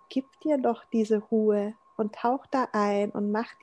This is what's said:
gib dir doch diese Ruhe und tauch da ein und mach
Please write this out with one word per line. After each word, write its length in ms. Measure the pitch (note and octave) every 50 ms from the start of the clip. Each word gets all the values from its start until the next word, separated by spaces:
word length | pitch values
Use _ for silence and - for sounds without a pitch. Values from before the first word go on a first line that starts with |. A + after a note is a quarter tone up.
| _ -
gib 160 | - C4 C4 - _ _
dir 180 | - D#4 D4+ C#4
doch 260 | B3 A#3+ A#3 - - - -
diese 260 | A3+ A3 G#3 A3 G#3
Ruhe 560 | G#3 - A3+ A3 G#3+ G#3+ G#3 G#3 G3+ G#3 A3 - _ _ _
und 180 | - A3 G#3+ -
tauch 320 | - - A#3+ B3+ C4+ - -
da 180 | - C4+ B3 - -
ein 380 | G#3+ G#3 G3+ G3+ G3+ G3+ G#3
und 200 | - - G#3 G#3
mach 240 | G#3 G#3+ A#3+ - - -